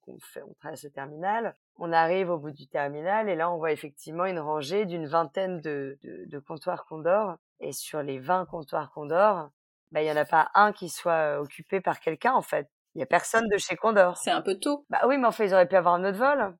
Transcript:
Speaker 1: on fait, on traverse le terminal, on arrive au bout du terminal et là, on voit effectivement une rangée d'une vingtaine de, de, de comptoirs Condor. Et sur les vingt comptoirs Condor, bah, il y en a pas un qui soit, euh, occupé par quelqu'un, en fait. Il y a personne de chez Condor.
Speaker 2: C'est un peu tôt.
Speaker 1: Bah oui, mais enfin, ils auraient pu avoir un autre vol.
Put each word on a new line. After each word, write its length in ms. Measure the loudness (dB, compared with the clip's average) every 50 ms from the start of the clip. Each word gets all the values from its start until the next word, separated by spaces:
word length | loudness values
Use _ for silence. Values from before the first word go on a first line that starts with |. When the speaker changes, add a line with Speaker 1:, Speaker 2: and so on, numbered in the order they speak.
| _
Speaker 1:
on 100 | -20 -20 -20
fait, 220 | -20 -20 -18 -16
on 120 | -16 -18 -18
traverse 280 | _ -14 -14 -14 -14 -16
le 60 | -16
terminal, 680 | -14 -14 -14 -12 -10 -6 -4 -4 -2 -2 -4 -6 -8 _ _ _ _
on 140 | -10 -4 2 4
arrive 380 | 4 4 4 4 2 0 0
au 80 | -2 -4
bout 100 | -4 -8
du 180 | -12 -14 -12
terminal 600 | -8 -4 -4 -4 -4 -4 -4 -2 0 0 0 0 0
et 60 | 0
là, 160 | 0 0 0
on 60 | -2
voit 140 | 0 0 -2
effectivement 540 | -2 -2 -4 -12 -16 -16 -16 -8 -4 -2 -2
une 140 | -2 -2 -4
rangée 460 | -4 -2 -2 -4 -2 -2 -2 -2 -2
d'une 200 | -2 -4 -6 -4
vingtaine 560 | 0 0 0 0 0 -2 -4 -4 -4 -4 -6
de, 380 | -6 -6 -6 -6 -6 -8 -10 -14 -16
de, 220 | -16 -16 -16 -14
de 140 | -14 -14 -14
comptoirs 460 | -12 -12 -14 -10 -6 -6 -6 -6 -6
Condor. 480 | -12 -10 -4 0 2 2 2 2 -2 -6 -10 _ _ _ -12
Et 120 | -12 -10
sur 300 | -10 -10 -10 -8 -8 -6
les 160 | -6 -6 -8
vingt 280 | -6 -2 -2 0 0 -2
comptoirs 440 | -4 -10 -12 -10 -6 -6 -6 -6 -8
Condor, 580 | -10 -10 -6 0 2 4 4 4 4 2 -4 -10 _ _ _ _ _ _ _ _
bah, 100 | -2 -2
il 60 | 0
y 40 | 2
en 40 | 2
a 80 | 0 2
pas 240 | 4 4 4 4 4 6
un 160 | 6 6 6 4
qui 160 | -2 -8 -10
soit, 220 | -8 -4 -2 0 2 2 2 0 -2
euh, 20 | -2
occupé 380 | -4 -8 -10 -16 -10 -6 -4 -2
par 180 | 0 -2 -2 -2
quelqu'un, 340 | -2 -6 -4 0 0 2 2
en 80 | 2
fait. 260 | 0 -2 -4 -4 -4 -6 _ _ _ _ -8
Il 40 | -8
y 40 | -2
a 20 |
personne 420 | 2 2 0 2 2 0 0 2 2
de 80 | 0
chez 180 | -2 -2 -2 -4
Condor. 420 | -2 0 2 6 6 6 4 4
Speaker 2:
C'est 140 | -2 -2 -2
un 100 | -2 0
peu 140 | 0 -2 -2
tôt. 280 | -2 0 -2 -2 -2 -4 -2
Speaker 1:
Bah 120 | 0 2 2
oui, 120 | 2 4
mais 100 | 4 2
enfin, 160 | 2 2 2 2
ils 100 | 4 6
auraient 140 | 6 6
pu 80 | 6 6
avoir 180 | 4 6 4 4
un 100 | 2 2
autre 120 | 0 0
vol. 400 | 2 2 2 2 2 0 -2 -6 -10